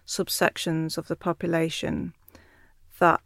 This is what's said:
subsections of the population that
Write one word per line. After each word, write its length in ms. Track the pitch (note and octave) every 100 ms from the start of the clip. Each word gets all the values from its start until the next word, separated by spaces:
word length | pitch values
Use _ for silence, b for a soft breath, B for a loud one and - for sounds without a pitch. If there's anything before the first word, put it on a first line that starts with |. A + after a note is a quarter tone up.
| b
subsections 880 | - F3+ - F3+ - F3 D#3+ D#3+ -
of 100 | -
the 80 | E3
population 1000 | F3 E3 F3 E3 D#3+ - - - E3+ - - b b b b b - -
that 220 | F3 -